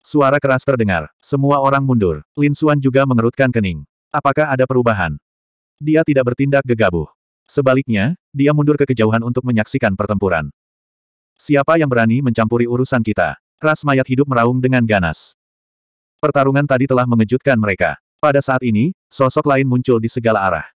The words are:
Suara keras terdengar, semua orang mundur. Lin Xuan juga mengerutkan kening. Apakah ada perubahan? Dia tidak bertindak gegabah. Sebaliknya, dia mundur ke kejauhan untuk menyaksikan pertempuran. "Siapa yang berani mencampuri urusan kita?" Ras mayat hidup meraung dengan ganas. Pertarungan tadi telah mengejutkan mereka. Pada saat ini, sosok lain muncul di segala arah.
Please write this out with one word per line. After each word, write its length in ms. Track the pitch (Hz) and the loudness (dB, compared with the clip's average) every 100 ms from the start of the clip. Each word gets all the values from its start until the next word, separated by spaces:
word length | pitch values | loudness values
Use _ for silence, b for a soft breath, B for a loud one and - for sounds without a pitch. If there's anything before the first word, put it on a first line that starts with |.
Suara 320 | - 147 135 143 | -2 0 2 2
keras 240 | 139 131 - | 0 0 0
terdengar, 400 | 127 107 87 78 _ | 0 0 -2 -6 _
semua 480 | - 143 139 143 | -6 -2 0 2
orang 160 | 135 139 | 2 0
mundur. 400 | 135 123 92 76 - - | 0 0 0 -2 -10 -2
Lin 160 | 147 | -2
Xuan 240 | 143 156 147 | 2 0 2
juga 320 | 135 131 135 | 2 2 2
mengerutkan 400 | 123 117 - 131 | 0 0 0 0
kening. 400 | 120 98 78 73 _ _ | 0 -4 -6 -14 _ _
Apakah 400 | - 139 143 151 | -4 -2 0 -2
ada 160 | 131 127 | 0 0
perubahan? 480 | 127 120 104 85 73 _ _ _ _ _ _ | 2 2 0 -4 -6 _ _ _ _ _ _
Dia 240 | 147 156 | 0 2
tidak 240 | 160 139 123 | 2 0 0
bertindak 320 | 123 139 139 | -2 0 0
gegabah. 480 | 131 113 101 85 76 _ _ _ _ | 0 0 0 0 -8 _ _ _ _
Sebaliknya, 640 | - 131 131 139 110 110 180 _ | 0 2 2 0 -2 -2 -4 _
dia 240 | 135 143 | -2 0
mundur 240 | 151 147 147 | 2 0 0
ke 80 | |
kejauhan 400 | 139 120 110 113 | 0 0 0 0
untuk 240 | 117 123 123 | -2 -4 -2
menyaksikan 480 | 113 107 135 110 95 | -2 -2 -2 -2 -2
pertempuran. 560 | 104 101 98 82 73 _ _ _ _ _ _ _ _ _ | -2 -2 -2 -2 -6 _ _ _ _ _ _ _ _ _
"Siapa 400 | - 139 143 160 | -2 0 2 2
yang 80 | 147 | 2
berani 320 | 123 113 123 | 2 2 0
mencampuri 480 | 135 113 110 120 120 | 0 0 0 0 0
urusan 320 | 123 131 127 | -2 -2 -2
kita?" 400 | 110 101 85 - _ _ | -2 -2 -4 -6 _ _
Ras 160 | 156 156 | -2 -2
mayat 240 | 147 135 | 0 0
hidup 240 | 131 131 143 | 0 -2 0
meraung 320 | 123 117 127 | 0 0 0
dengan 240 | 127 127 | 0 0
ganas. 560 | 117 104 85 78 - - _ _ _ _ _ _ _ _ | 0 0 -2 -6 -12 -14 _ _ _ _ _ _ _ _
Pertarungan 480 | 151 143 135 139 147 | 0 2 2 2 0
tadi 160 | 127 | 0
telah 240 | 135 127 123 | 2 0 2
mengejutkan 480 | 117 110 127 - 120 | 0 0 0 0 0
mereka. 400 | 107 95 80 71 _ _ | 0 -2 -2 -4 _ _
Pada 240 | 151 139 | 0 2
saat 160 | 139 131 | 0 -2
ini, 320 | 123 107 147 - _ | 0 0 0 -4 _
sosok 480 | - 131 151 147 135 | -2 0 2 0 0
lain 80 | |
muncul 320 | 135 123 123 117 | 2 0 2 0
di 160 | 113 | 0
segala 320 | - 113 107 | -2 0 0
arah. 220 | 95 80 - | 0 -4 -8